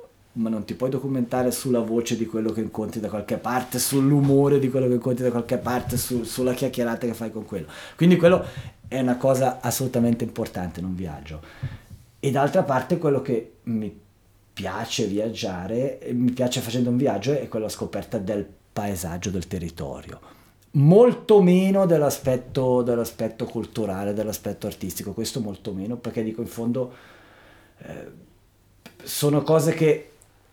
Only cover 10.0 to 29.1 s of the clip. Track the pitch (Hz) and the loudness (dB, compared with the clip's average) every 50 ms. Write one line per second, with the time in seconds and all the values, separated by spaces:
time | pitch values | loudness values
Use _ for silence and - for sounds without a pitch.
10 | 117 117 117 113 120 104 - 117 107 - - 92 90 85 78 85 90 92 92 90 | 2 2 2 0 -2 -6 -4 -6 -6 -6 -6 -6 -6 -6 -6 -8 -6 -6 -6 -6
11 | 95 80 71 67 71 80 78 78 - - - - - - - - - - - - | -6 -8 -10 -12 -14 -14 -14 -16 -16 -18 -14 -12 -10 -10 -12 -14 -18 -20 -20 -20
12 | - _ _ - - 139 117 139 139 139 185 185 - 143 131 123 - - 175 - | -20 _ _ -4 -4 -2 2 2 2 2 2 2 2 2 0 0 0 0 -2 0
13 | 156 147 139 127 127 135 120 110 - - - _ - 120 113 110 107 98 - - | 2 2 2 2 0 0 -2 -2 -2 -6 -18 _ -6 -4 -4 -4 -4 -6 -10 -14
14 | - _ _ _ _ _ _ _ _ _ - - 95 92 - - 117 - - - | -20 _ _ _ _ _ _ _ _ _ -12 -8 -8 -6 -6 -6 -6 -6 -4 -2
15 | 110 98 98 104 110 117 107 - 117 98 92 87 90 98 113 123 135 139 127 - | -2 -2 -2 -2 -2 -4 -4 -6 -6 -6 -6 -6 -6 -4 -2 -2 -2 -2 -4 -6
16 | - 123 123 123 127 120 - - 127 123 - 127 104 110 110 127 123 123 120 123 | -8 -4 -2 2 2 2 2 2 -2 0 0 -4 -4 -4 -2 0 0 0 2 2
17 | - 107 98 98 104 139 147 135 120 - - 110 107 98 - - 110 90 - 98 | 0 0 0 0 0 0 -2 -2 -2 -4 -6 -6 -4 -6 -6 -6 -8 -6 -6 -8
18 | 92 - - 110 95 98 107 101 98 - - _ _ _ - - 104 101 98 85 | -8 -6 -6 -6 -4 -4 -4 -4 -4 -8 -12 _ _ _ -8 -6 -4 -4 -4 -4
19 | 87 82 85 87 - 98 92 92 85 - 101 87 85 82 78 - 76 69 64 - | -6 -6 -8 -6 -6 -4 -4 -4 -6 -4 -6 -6 -6 -8 -8 -8 -10 -10 -10 -12
20 | - - 65 - - - - - _ _ _ _ _ _ - 147 139 156 185 220 | -14 -16 -18 -18 -20 -20 -20 -20 _ _ _ _ _ _ 2 6 8 10 10 10
21 | 247 247 - - - - 214 202 185 180 180 185 190 190 196 196 190 170 170 151 | 10 8 6 2 2 6 6 8 8 8 6 6 6 4 4 4 4 4 4 4
22 | 147 135 - - - 131 127 127 - - - 139 127 127 127 123 117 123 120 117 | 4 2 0 0 0 0 0 0 -2 -4 -2 0 2 2 2 2 2 2 0 0
23 | 113 - - - 113 110 - - 120 - - 117 107 - - 120 107 98 92 95 | -2 -4 -4 -6 -6 -6 -4 -6 -8 -6 -6 -8 -8 -6 -4 -4 -4 -4 -4 -4
24 | 101 101 101 107 104 107 101 - - 104 101 - - 104 - - 101 92 - - | -4 -4 -2 -2 -2 -4 -4 -6 -6 -8 -8 -6 -8 -8 -8 -6 -8 -8 -8 -8
25 | - 101 95 113 110 - - 135 104 104 98 - - 110 92 95 98 113 123 120 | -10 -8 -6 -6 -6 -4 -4 -6 -6 -6 -8 -10 -10 -8 -8 -6 -6 -6 -8 -8
26 | - 113 - 120 110 113 110 117 113 - - 117 117 120 120 127 123 123 - - | -8 -6 -4 -4 -4 -4 -4 -6 -8 -8 -6 -4 -4 -2 -2 -2 -4 -6 -8 -20
27 | - - - - - - - - - - - - _ _ _ _ - - - - | -20 -20 -20 -20 -20 -20 -20 -20 -20 -20 -20 -20 _ _ _ _ -18 -16 -16 -16
28 | - - - 165 - _ _ _ _ _ _ _ _ _ _ _ _ - _ _ | -16 -18 -20 -20 -20 _ _ _ _ _ _ _ _ _ _ _ _ -20 _ _
29 | - - | -14 -10